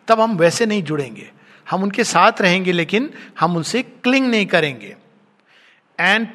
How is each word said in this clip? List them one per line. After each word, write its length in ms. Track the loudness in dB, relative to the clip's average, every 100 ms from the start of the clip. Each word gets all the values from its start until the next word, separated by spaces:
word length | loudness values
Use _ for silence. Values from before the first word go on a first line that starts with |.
| 0
तब 140 | 2
हम 160 | 2 2
वैसे 280 | 2 2 -2
नहीं 180 | -2
जुड़ेंगे। 480 | -4 -6 -6 -12 -20 -20 -20 -20 -6
हम 140 | -4
उनके 200 | -2 -2
साथ 380 | 0 4 4 4
रहेंगे, 300 | 2 2 0
लेकिन 400 | -2 0 -2 -4 -10 -18 -2
हम 160 | -2 -2
उनसे 240 | -2 -4
क्लिंग 460 | -6 -4 0 2 2
नहीं 160 | 0 0
करेंगे। 500 | 0 0 -4 -16 -20 _ _ _ _ _ _ _ _ _ -2
And 280 | 0 0 -2